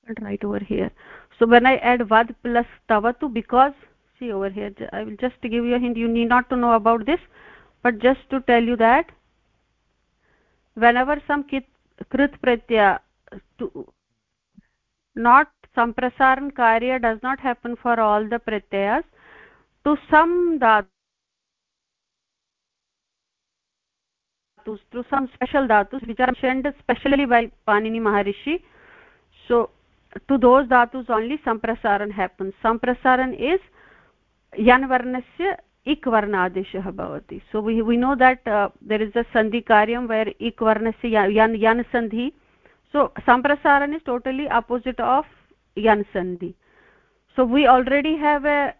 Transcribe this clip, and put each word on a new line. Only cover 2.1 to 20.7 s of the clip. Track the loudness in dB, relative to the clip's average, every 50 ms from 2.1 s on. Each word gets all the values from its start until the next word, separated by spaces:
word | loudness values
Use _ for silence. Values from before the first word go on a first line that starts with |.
| 2 2 2 2 -4 _
plus | _ -2 -2 -2 -2 -2 -10 _ _ -2
tavatu, | 0 0 0 -2 -4 _ -8 -6
because, | -6 -8 -6 _ 2 4 4 4 2 _ -20 _ _ _ _ _ _ _
see | -10 -8
over | -6 -6 -6 -6
here, | -6 -8 -12 -12
ju-, | -12 -14 -14 -12
I | -10 -10 -10
will | -10 -10
just | -6 -6 -6 -6 _
give | -10 -4
you | -4 -2 -2 0 -2
a | 0
hint. | -2 -2 -4
You | -2 -2 -2
need | 0 0 0 2
not | 2 0 0 _
to | -4
know | -2 2 2
about | 2 2 4 2 0 2 0
this, | -2 -4 -4 -4 _ _ -20 -20 -20 -20 -20 _ _ _ _
but | _ -2 -2 2
just | 2 2 2 2 -4 _
to | -6 -4
tell | 0 2 2 2
you | 2 0 0
that | 2 4 4 4 4 2 -2 -12 _ _ _ _ _ _ _ _ _ _ _ _ _ _ _ _ _ _ _ _ _ _ _ _ _ _ _ _ _ _ _ _
whenever | 2 4 4 4 4 0 -2 -2 -6 -2
some | -4 -4 -4 -4
kit, | -4 -6 -8 -8 _ _ _ _ _ _ _ -16 _
krit | 0 0 0 0 -2 -2
pratyaya, | 0 0 0 0 -2 -2 2 4 4 4 2 0 _ _ _ _ _ _ -20 -20 _ _ _ _
to, | -12 -12 _ -14 -18 _ _ _ _ _ _ _ _ _ _ _ _ _ _ -20 _ _ _ _ _ _ _ _ _ _ _
not | -2 4 6 6 6 6 2 _ _ _ _ _
samprasaran | -2 -2 -2 -2 -4 -6 -6 -2 2 2 2 2 2 -2 -10
karya | -4 0 2 2 2 2 0 -2 -4 -2
does | -2 -2 -4 -4
not | -6 -6 -6 -4
happen | -4 -6 -6 _ _ -12 -12 -6
for | -2 -2 0 2
all | 2 2 2 0 0 -4
the | -6 -8
pratyayas. | _ -6 -6 -6 -8 _ -4 -4 -2 -2 -2 -4 -4 _ _ _ _ -20 -20 -20 -20 _ _ _ _ _ _ _ _
To | -2 -2 -2 -2 2
some | 4 4 4 4 2 0 0 0 0 2
dhatus, | 2 4